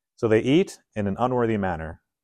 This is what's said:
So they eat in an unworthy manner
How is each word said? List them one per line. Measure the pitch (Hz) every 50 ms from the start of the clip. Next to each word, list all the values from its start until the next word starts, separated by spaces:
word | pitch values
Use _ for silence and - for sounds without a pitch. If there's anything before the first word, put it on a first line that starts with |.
| _ _ _
So | - 123
they | 110 110 110
eat | - 127 143 175 196 190 - - _ _ -
in | 107 101
an | 98 98
unworthy | - 120 127 127 123 117 113 113
manner | 104 98 95 87 80 80 78 80 - _ _ _ _